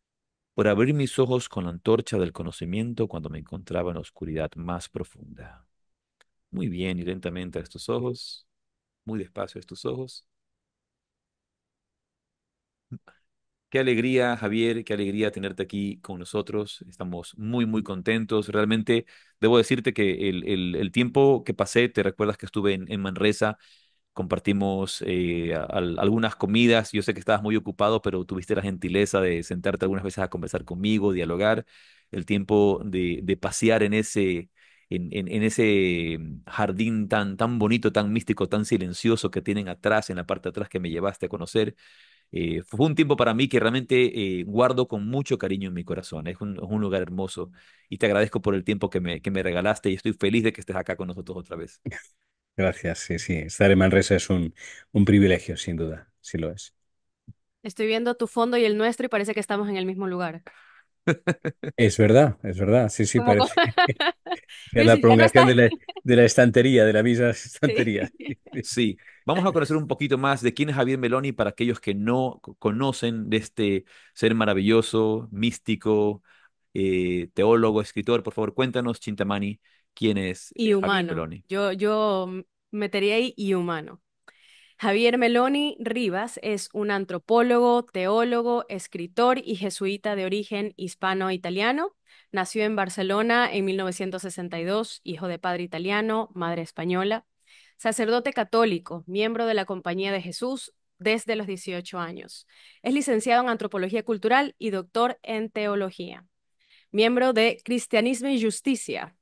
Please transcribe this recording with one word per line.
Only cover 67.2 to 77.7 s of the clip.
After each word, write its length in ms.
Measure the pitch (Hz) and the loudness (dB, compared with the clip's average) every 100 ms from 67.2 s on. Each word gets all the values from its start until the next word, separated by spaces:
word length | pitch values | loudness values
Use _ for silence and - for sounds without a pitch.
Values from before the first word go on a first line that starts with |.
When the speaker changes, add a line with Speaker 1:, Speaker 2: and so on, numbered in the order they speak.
| 120 | 2
Speaker 3:
Sí. 140 | 117 - | 0 -8
Speaker 2:
estantería. 640 | - 143 113 117 101 - - | -2 0 2 0 -2 -4 -10
Speaker 3:
<laughs> 460 | 330 - - - | -14 -14 -12 -10
Speaker 1:
Sí, 340 | - - 113 92 - - | -6 -2 -2 -2 -12 -10
vamos 220 | - 175 185 | -2 0 2
a 60 | |
conocer 240 | 165 143 156 | 0 0 0
un 100 | 147 | -2
poquito 320 | 135 143 131 | -4 0 0
más 240 | 135 135 | 2 0
de 100 | 117 | 0
quién 180 | 117 147 | 0 -2
es 60 | 139 | 0
Javier 220 | 123 131 | 0 0
Meloni 340 | 123 127 139 | 0 0 -2
para 180 | 117 101 | -2 -2
aquellos 300 | - 120 113 | 0 -2 -2
que 140 | - | -4
no 460 | 101 107 123 131 - | -2 0 0 -2 -6
co-, 120 | - - | -16 -6
conocen 720 | 110 107 139 127 117 113 107 | -2 0 -2 -2 -4 -4 -2
de 60 | 110 | -2
este 460 | 107 - 104 98 - - - | -2 -2 0 0 -4 -16 -20
ser 200 | - 117 | 0 2
maravilloso, 920 | 113 107 95 98 113 110 113 110 110 113 | 4 2 2 4 4 4 2 2 0 -4
místico, 920 | 101 117 - - 107 110 107 104 104 _ _ _ _ _ | -4 -2 -2 -4 -2 2 2 2 -2 _ _ _ _ _
eh, 560 | 95 95 92 90 90 85 | -2 0 0 0 -2 -4
teólogo, 460 | - 101 117 110 | 2 4 6 4